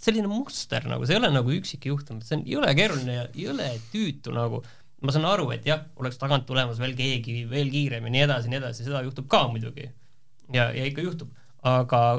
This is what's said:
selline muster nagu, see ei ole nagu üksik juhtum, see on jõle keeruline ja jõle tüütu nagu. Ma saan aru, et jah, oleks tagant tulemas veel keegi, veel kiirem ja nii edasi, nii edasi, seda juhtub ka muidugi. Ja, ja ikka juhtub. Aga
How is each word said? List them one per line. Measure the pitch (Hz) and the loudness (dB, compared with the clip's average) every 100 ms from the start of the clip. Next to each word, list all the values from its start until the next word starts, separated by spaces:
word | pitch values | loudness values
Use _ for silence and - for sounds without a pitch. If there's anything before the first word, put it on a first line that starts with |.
selline | - 220 202 | 0 2 0
muster | 214 285 - - - - | -2 -4 -6 -4 -4 -2
nagu, | 120 | -2
see | 123 202 | 2 4
ei | |
ole | 226 139 | 4 4
nagu | 120 | 2
üksik | 175 - - | 0 -4 -8
juhtum, | 131 143 - 110 | -4 -4 -6 -12
see | - - | -4 -4
on | 240 | -2
jõle | 285 247 143 | 0 4 4
keeruline | 214 143 127 123 | 4 2 -2 -4
ja | 120 - | -6 -8
jõle | 208 269 147 113 - | -6 -4 -4 -6 -6
tüütu | 214 196 143 117 | -2 -2 -4 -6
nagu. | 117 117 117 - - - - | -2 -2 -2 -8 -18 -20 -6
Ma | 135 | 0
saan | 147 160 | 2 4
aru, | 202 143 | 2 0
et | 113 139 | -2 0
jah, | 156 - - | 0 -2 -6
oleks | 127 120 | -6 -4
tagant | 139 143 123 | 2 2 4
tulemas | 131 123 113 | 0 0 -2
veel | 131 123 | -4 -2
keegi, | 135 123 113 117 | 0 -2 -2 -6
veel | 117 139 139 | -4 -2 0
kiirem | 143 139 117 113 | 0 0 -2 0
ja | |
nii | 127 | 4
edasi, | 147 127 117 | 4 4 0
nii | 135 | -2
edasi, | 127 117 117 | -4 -6 -4
seda | 139 | -4
juhtub | 131 139 131 | -4 -6 2
ka | - 123 | 4 4
muidugi. | 117 113 - - - - - - - - | 0 -6 -8 -14 -14 -20 -20 -20 -20 -2
Ja, | 127 120 | 2 2
ja | 123 | 2
ikka | 135 143 | -4 -4
juhtub. | 180 170 113 - - - | -4 -6 -10 -16 -20 -4
Aga | 127 127 123 120 120 | 2 2 4 4 4